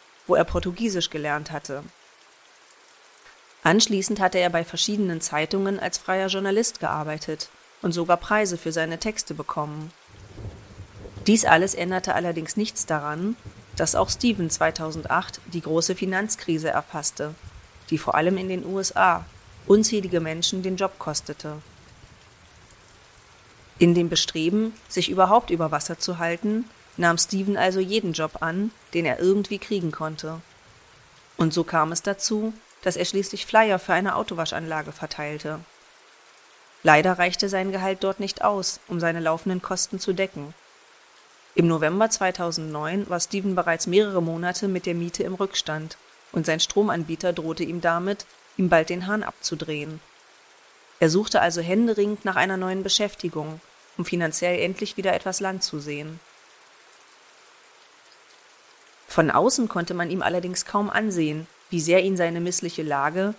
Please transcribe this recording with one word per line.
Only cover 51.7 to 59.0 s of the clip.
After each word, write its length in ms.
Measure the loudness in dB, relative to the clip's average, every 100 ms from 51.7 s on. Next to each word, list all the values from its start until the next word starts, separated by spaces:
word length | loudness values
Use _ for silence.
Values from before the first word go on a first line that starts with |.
| 2 2 2 0 0
nach 140 | -2 0
einer 180 | 2 0
neuen 260 | -2 -2
Beschäftigung, 800 | 0 0 -2 -4 -6 -6 -8 -10 -18 -20 -18 -8
um 80 | -4
finanziell 540 | 0 0 0 0 0
endlich 360 | 0 -2 -6 -2
wieder 180 | 0
etwas 280 | 0 0 -4
Land 200 | -2 -4
zu 160 | -6 -6
sehen. 400 | -8 -8 -10 -14 -20 -20 -20 -20 -20 -20 -20 -20 -20 -20 -20 -20 -20 -20 -20 -20 -20 -20 -20 -20 -20 -20 -20 -20 _ -20 -20 -20